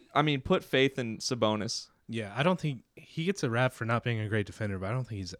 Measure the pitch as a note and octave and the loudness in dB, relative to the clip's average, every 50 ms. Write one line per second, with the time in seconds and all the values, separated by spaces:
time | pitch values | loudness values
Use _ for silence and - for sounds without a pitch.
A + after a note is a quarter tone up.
0 | - _ - C#3+ D3+ D3+ D3 C3+ C3+ - F#3 - - - - C3 C3 C3+ C3+ - | -20 _ 0 2 2 2 2 0 2 2 0 0 2 0 2 4 4 4 2 0
1 | B2 A2+ A2 - - - C3 A#2+ A2+ G#2+ G#2+ G#2+ A2 A2+ - - - - _ _ | -4 -4 -6 -6 -4 -4 0 2 2 2 2 2 0 -4 -4 -6 -8 -12 _ _
2 | _ - A2+ A2+ G#2+ G2 G2+ A#2+ C#3+ F3+ F#3 E3 - D3+ C#3 A2+ - _ _ - | _ -8 -6 -6 -6 -6 -4 0 2 2 2 2 0 -4 -4 -6 -10 _ _ -20
3 | - - - - E3 F3+ G3 - - B2+ A2+ A#2 B2+ B2+ - - A#2 A2 A#2 A#2 | -20 -12 -8 -4 -2 -2 -2 0 -2 0 2 2 2 2 0 -2 -2 0 0 0
4 | - B2 A#2 A2 A2 G#2 G#2+ A2 G2+ - - - A2 G2+ G2 F#2 F#2 F#2+ A#2 C3 | 2 0 -2 -2 -2 0 0 0 0 -2 -4 -6 -4 -4 -4 -4 -2 -2 -2 -4
5 | B2+ - A2+ G2+ F#2+ E2+ F2+ - | -4 -4 -6 -8 -8 -8 -10 -12